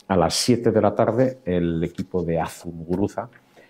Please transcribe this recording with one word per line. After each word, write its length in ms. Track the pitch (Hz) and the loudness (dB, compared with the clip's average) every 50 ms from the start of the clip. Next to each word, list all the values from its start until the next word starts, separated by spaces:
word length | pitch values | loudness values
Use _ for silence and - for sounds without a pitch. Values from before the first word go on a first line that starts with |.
| - | -4
a 100 | - 98 | 0 2
las 160 | 87 82 85 - | 2 2 2 2
siete 380 | - - - 120 - - 117 | 0 2 2 2 2 2 2
de 100 | 101 107 | 4 4
la 120 | 101 101 104 | 4 2 2
tarde, 460 | - 113 110 107 120 131 127 - - - | 2 2 2 2 2 2 0 -2 -4 -4
el 380 | 90 90 90 85 85 82 82 82 | -2 0 0 0 0 0 -2 -2
equipo 400 | 82 - - 92 - - 90 85 | -4 -4 -8 -8 -6 -4 -4 -2
de 160 | 80 82 80 | -2 -2 -2
Azumuguruza, 880 | 80 80 - - - 87 85 82 82 82 90 95 101 101 - 98 110 127 - - _ _ _ - - | -4 -4 -8 -12 -14 -14 -14 -12 -8 -4 -2 -2 -2 -2 -4 -6 -10 -12 -14 -20 _ _ _ -20 -20